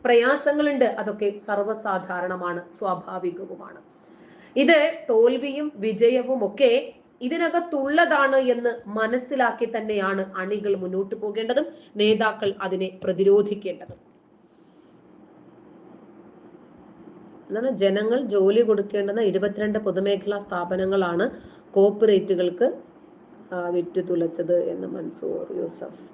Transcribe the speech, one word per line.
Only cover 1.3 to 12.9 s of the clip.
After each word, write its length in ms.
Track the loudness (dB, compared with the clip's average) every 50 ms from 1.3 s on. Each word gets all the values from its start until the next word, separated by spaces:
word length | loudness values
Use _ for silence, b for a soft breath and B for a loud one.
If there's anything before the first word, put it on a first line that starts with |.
| -4 -4 -6
സർവ്വസാധാരണമാണ്, 1160 | -4 -2 -2 -2 -4 -4 -4 -4 -4 -4 -4 -4 -6 -6 -6 -4 -4 -6 -4 -6 -6 -6 -6 -10 -14 -12
സ്വാഭാവികവുമാണ്. 1040 | -6 -4 -4 -4 -4 -6 -10 -10 -6 -6 -6 -6 -6 -12 -14 -14 -16 -16 -20 -20 -20 -20 B B B B B B B B B B B B B B
ഇത് 220 | 2 6 6 6 6 6 2 0 -4 -4 0
തോൽവിയും 640 | 4 6 6 4 4 0 -4 -6 -6 -6 -6 -8 -8 -4 -4
വിജയവും 540 | -4 2 4 4 4 4 2 0 -2 -2 -2 -2 -4
ഒക്കെ 240 | 0 2 4 4 4 2 0 -4 -16 -20 _ _ _ _ -6
ഇതിനകത്തുള്ളതാണ് 1080 | -4 -2 0 0 0 0 -2 -2 -2 -4 -2 -2 0 2 2 4 4 4 2 2 4 2
എന്ന് 340 | 2 2 2 0 0 0 -4 -4 -4 -10 -8 -4 -2
മനസ്സിലാക്കി 680 | -2 -2 -2 -4 -4 -4 -2 0 0 0 0 -2 -6 -4 -4
തന്നെയാണ് 460 | -6 -4 -4 -2 -2 -2 -2 -2 -2 -4 -6 -6
അണികൾ 360 | -8 -6 -4 -6 -4 -2 -2 -2
മുന്നോട്ട് 400 | -2 -2 -6 -4 -4 -4 -6 -8
പോകേണ്ടതും 520 | -8 -8 -6 -6 -4 -4 0 0 -2 -2 B B B B B B
നേതാക്കൾ 580 | 0 2 4 4 4 2 0 0 -2 -4 -4 -4 -4
അതിനെ 260 | -6 -6 -4 -4 -4 -6